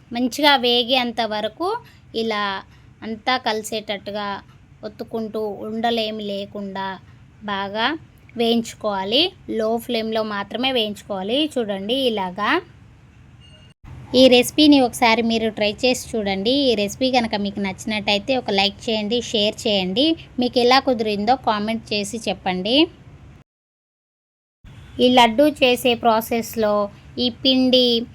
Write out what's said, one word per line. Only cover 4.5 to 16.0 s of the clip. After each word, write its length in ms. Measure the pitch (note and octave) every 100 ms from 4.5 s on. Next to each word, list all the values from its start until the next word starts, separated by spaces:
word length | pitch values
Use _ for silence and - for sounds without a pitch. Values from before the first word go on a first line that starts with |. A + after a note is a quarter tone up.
| - - -
ఒత్తుకుంటూ 640 | G#3+ - A3+ A3+ A3 A3 G#3+
ఉండలేమి 760 | G3+ G#3+ A3 A#3 A#3 G#3+ G#3+
లేకుండా 760 | G3+ G3 G3+ G#3 G3 G3 F#3+ F#3 - - - -
బాగా 540 | G#3 G3 G3 G#3+ A#3+ D#4+ - - - A3+
వేయించుకోవాలి. 920 | A#3 A#3 A3+ - G#3+ G3 F#3+ B3+ F#4 - -
లో 280 | A3 A3 A#3
ఫ్లేమ్లో 460 | A#3 A#3 A3 A3
మాత్రమే 480 | G#3+ G3+ G3+ A3 C4
వేయించుకోవాలి. 800 | B3+ G#3+ G3 - G3 F#3+ C4+ D#4 C4
చూడండి, 360 | G#3 G3 G3+
ఇలాగా. 680 | C4+ B3+ G#3+ F#3 F#3 G#3+ E4+ - - - - - - - - - - - _ - - - B3+
ఈ 120 | C4
రెసిపీని 540 | B3 B3 - D4+ C#4
ఒకసారి 400 | B3 - A#3 A3+
మీరు 280 | A3+ A3+ A3
ట్రై 240 | G#3+ G#3
చేసి 440 | G#3+ B3+ B3